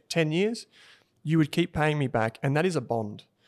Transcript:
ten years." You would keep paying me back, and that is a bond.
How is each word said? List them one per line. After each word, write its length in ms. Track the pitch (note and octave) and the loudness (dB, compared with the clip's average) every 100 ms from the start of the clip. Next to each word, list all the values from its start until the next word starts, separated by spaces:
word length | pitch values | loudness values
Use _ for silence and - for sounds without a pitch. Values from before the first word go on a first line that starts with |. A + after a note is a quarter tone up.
| - | -4
ten 240 | E3 D#3 | -2 0
years." 340 | D#3+ G#3 A#3 - - - - _ _ | 2 0 -2 -10 -20 -20 -20 _ _
You 140 | D3 D#3+ | 0 2
would 140 | D3 | 2
keep 220 | - F3 | 0 -2
paying 260 | - D3+ D3+ | 0 0 0
me 80 | C3+ | 0
back, 320 | A#2+ A2 - | 0 -2 -2
and 140 | C#3+ D3 | -2 0
that 100 | F#3 | 0
is 100 | D#3+ | -2
a 40 | |
bond. 440 | A2+ A#2 G#2+ G2+ - _ | -2 -4 -4 -10 -18 _